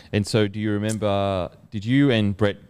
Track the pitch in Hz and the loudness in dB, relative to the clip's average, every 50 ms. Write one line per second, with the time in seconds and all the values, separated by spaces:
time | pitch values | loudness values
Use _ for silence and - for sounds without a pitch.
0 | - - - 107 101 - - 113 107 101 98 107 107 107 104 101 104 110 110 104 | -14 -4 -2 -2 -2 0 0 0 0 0 -2 -4 -4 -2 -2 -2 -2 -4 -4 -2
1 | 107 104 98 98 98 98 98 92 85 - - - - - - 107 95 113 127 139 | -2 0 0 0 0 -2 -2 -2 -4 -6 -10 -18 -20 -12 -12 -10 -4 0 2 4
2 | 143 139 120 110 104 101 101 - 110 101 98 - - | 4 4 4 2 2 0 0 0 0 0 -2 -4 -12